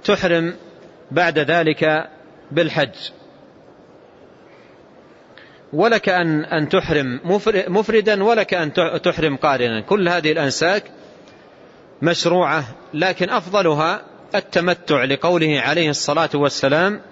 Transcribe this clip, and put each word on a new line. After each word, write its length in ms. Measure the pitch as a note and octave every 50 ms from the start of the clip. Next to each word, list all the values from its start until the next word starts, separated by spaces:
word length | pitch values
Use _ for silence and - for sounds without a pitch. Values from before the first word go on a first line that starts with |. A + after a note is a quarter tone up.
| -
تحرم 500 | - G#3 F#3+ - F#3 E3+ E3+ E3 E3+ F3+ - - - - - - - - - - -
بعد 280 | C3+ D3+ F3 E3+ D#3+ D#3
ذلك 720 | D3 C3 E3 E3+ E3 D#3 D3+ - E3 D#3 D#3 D#3 D#3 - - - - - - - - -
بالحج، 600 | D3 D3+ E3+ D#3 - D#3+ D3 B2 - - - - - - - - - - - - - - - - - - - - - - - - - - - - - - - - - - - - - - - - - - - - - - - - - - - - - - - - -
ولك 360 | D3 F#3 A#3 A3+ G#3+ - -
أن، 360 | F#3 F3+ F3 E3 D#3 D3+ D#3
أن 240 | - - D#3+ D3+ -
تحرم 500 | - F#3+ - - E3 D3 C#3 C3 B2 C3 -
مفر-، 460 | E3 F#3 G#3 - G#3+ A3 F#3+ - -
مفردا، 540 | F3 G3+ A3 G#3+ A3 A3+ G#3 G#3+ G#3+ G3 F#3+
ولك 300 | G#3+ A#3 A3 G3 - -
أن 200 | F3+ E3 D3+ C#3+
تح-، 240 | - F3 E3 - D#3+
تحرم 400 | - F3+ D#3+ - D#3 D#3+ C#3 C3
قارنا، 440 | - D3+ C#3 B2+ B2 A#2+ A2+ A2
كل 280 | G#2 - F#3+ G#3+ F#3+ E3+
هذه 220 | F3 F3 D3+ D#3
الأنساك 520 | D#3 E3 D3+ C#3 B2 - D#3 E3+ F#3+ G#3 - - - - - - - - - - - - - - - - - - - - - - - -
مشروعة، 640 | - D#3+ E3+ - - E3+ E3+ F3+ F3+ E3 E3+ D#3+ C#3+ A2+ - - - - -
لكن 360 | D3+ E3 F#3+ F3+ - F#3 F#3
أفضلها 720 | A#3+ A#3+ E3+ F3 F#3+ G#3 F#3+ E3 D3+ D3 D#3 E3 F#3 G#3+ - - - - - - -
التمتع، 680 | G3+ F#3+ - - F3+ E3+ F3+ F3 - - - D#3 C#3+ A#2+
لقوله 580 | C3+ C#3 C#3 - E3 F3+ F3 D#3+ D#3 D3+ C#3
عليه 280 | A#2 B2+ D3+ E3 E3 D3+
الصلاة 400 | D3 - - - D3 D#3 E3 D3+ -
والسلام 680 | C#3+ C#3+ C#3+ - - - C#3 C#3 D#3 F3 G3 G#3 G3+ - -